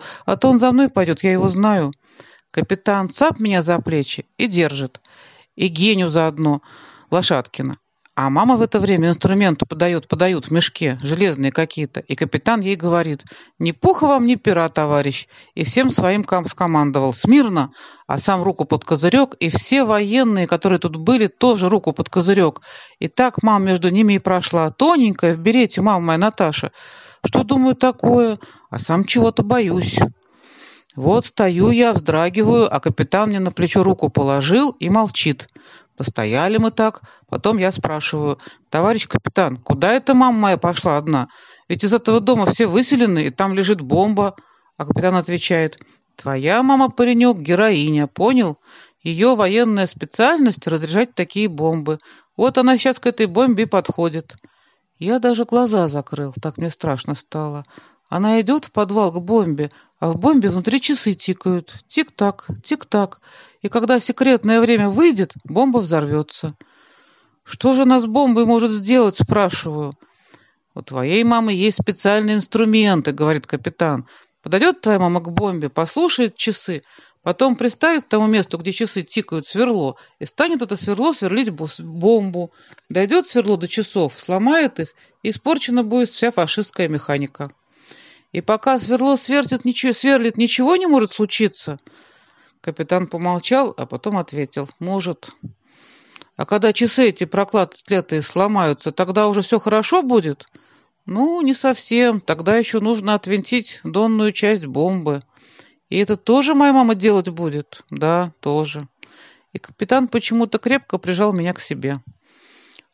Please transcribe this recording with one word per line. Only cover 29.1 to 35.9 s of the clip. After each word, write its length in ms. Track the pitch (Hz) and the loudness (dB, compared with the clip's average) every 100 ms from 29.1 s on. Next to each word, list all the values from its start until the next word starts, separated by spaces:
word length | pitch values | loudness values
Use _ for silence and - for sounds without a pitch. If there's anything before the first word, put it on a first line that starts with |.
| 240 226 - | 2 2 2
боюсь. 540 | 202 247 196 180 180 - - - _ _ _ - - - _ | 0 0 0 -2 -2 0 -2 -2 _ _ _ -20 -20 -20 _
Вот 320 | - 139 175 - | -4 2 2 0
стою 460 | - 196 175 214 | 0 0 2 4
я, 220 | 233 233 | 4 4
вздрагиваю, 760 | 180 151 156 175 185 214 233 214 | 2 0 0 0 0 2 4 2
а 120 | 143 | 0
капитан 480 | - - 151 190 214 | -2 -2 0 0 0
мне 100 | 202 | -2
на 140 | 185 | -4
плечо 280 | - 170 202 | -2 0 2
руку 280 | 185 185 151 | 2 2 0
положил 640 | - 139 139 139 214 285 | 0 0 0 2 2 2
и 180 | - - | -2 0
молчит. 580 | 214 214 - - 131 - _ - - _ | 0 0 -2 -2 -4 -8 _ -20 -20 _